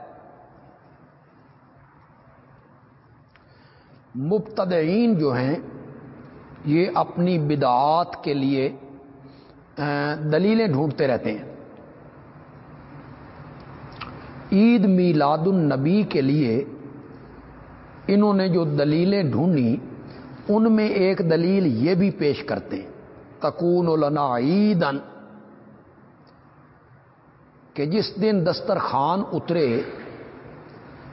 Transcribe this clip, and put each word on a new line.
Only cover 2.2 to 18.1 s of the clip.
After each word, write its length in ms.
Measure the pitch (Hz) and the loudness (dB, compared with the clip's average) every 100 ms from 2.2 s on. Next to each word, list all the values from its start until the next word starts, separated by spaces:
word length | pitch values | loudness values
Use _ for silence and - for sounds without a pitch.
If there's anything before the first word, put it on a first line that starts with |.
| - - - - - - - - _ - _ _ _ - - - _ - _ 123 | -20 -20 -20 -20 -20 -20 -20 -20 _ -20 _ _ _ -20 -20 -20 _ -20 _ -6
مبتدعین 1000 | 143 208 - - 185 175 156 196 240 196 | -2 0 -2 -4 0 0 2 2 4 4
جو 160 | 147 | 2
ہیں، 240 | 123 127 160 - - - - - - - - - - 151 | 2 0 -2 -6 -16 -18 -18 -20 -20 -20 -20 -20 -8 0
یہ 200 | 156 185 - | 2 2 0
اپنی 440 | 160 - 175 175 | -2 0 0 2
بدعات 840 | 147 147 131 123 143 160 170 - | 0 0 2 2 4 2 0 -4
کے 100 | 165 | -4
لیے، 420 | 143 135 139 135 139 - - - - - - - - - - | -2 0 0 -2 -4 -14 -20 -20 -20 -20 -20 -20 -20 -18 -6
آ، 40 | 147 143 147 151 151 | -4 -2 -2 -4 0
دلیلیں 360 | 151 190 220 220 | 2 4 2 2
ڈھونڈتے 400 | 131 156 - 143 | 2 0 0 0
رہتے 240 | 113 - | 0 -2
ہیں۔ 240 | 110 - - - - - - - - - - - - - - - - - - - - - - - - - - - - - - - | -8 -10 -16 -20 -20 -20 -20 -20 -20 -20 -20 -20 -20 -20 -20 -20 -20 -20 -20 -20 -20 -20 -20 -20 -18 -18 -16 -16 -16 -18 -18 0
عید 340 | 190 226 240 196 | 4 6 6 6
میلاد 520 | 185 180 156 143 156 | 4 4 4 2 2
النبی 640 | 170 190 151 135 143 202 | 2 2 2 2 2 2
کے 180 | 208 185 | 2 0
لیے 440 | 135 147 131 113 143 - - - - - - - - - - - - - | 2 2 2 0 -2 -8 -16 -18 -20 -20 -20 -20 -20 -20 -20 -20 -20 -10
انہوں 260 | - | 0